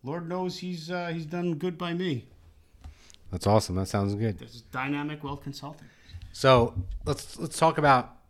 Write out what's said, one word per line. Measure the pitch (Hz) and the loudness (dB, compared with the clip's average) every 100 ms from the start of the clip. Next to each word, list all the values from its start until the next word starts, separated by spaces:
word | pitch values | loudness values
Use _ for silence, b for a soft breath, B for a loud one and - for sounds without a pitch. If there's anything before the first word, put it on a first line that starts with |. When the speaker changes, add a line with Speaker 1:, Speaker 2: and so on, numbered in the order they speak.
Speaker 1:
Lord | 123 170 165 | -6 -8 -4
knows | 185 185 180 | -4 -4 -4
he's, | 180 175 156 | -8 -8 -6
uh, | 180 175 | -6 -4
he's | 165 151 | -6 -4
done | 175 175 156 | -2 -2 0
good | 180 165 | -2 -4
by | 175 | -4
me. | 170 185 127 - - - _ _ - b b b b - | -2 -2 -2 -6 -20 -20 _ _ -20 b b b b -10
Speaker 2:
That's | 90 101 | -2 4
awesome. | 107 - 90 | 4 4 -2
That | 95 | -2
sounds | 104 101 101 | -2 -2 0
good. | 113 90 | -2 -4
Speaker 1:
This | - 117 | -12 -18
is | |
Dynamic | - 131 135 147 151 151 | -12 -8 -4 -4 -6 -8
Wealth | 143 143 | -10 -10
Consulting. | 143 135 139 - - b b b b | -10 -12 -14 -16 -20 b b b b
Speaker 2:
So | - 135 127 117 - 92 - - | 2 8 8 6 0 -6 -6 -4
let's, | 139 - - | -6 -6 -8
let's | 170 - | -8 2
talk | 160 160 | 2 6
about | 147 131 - - _ | 6 6 4 -14 _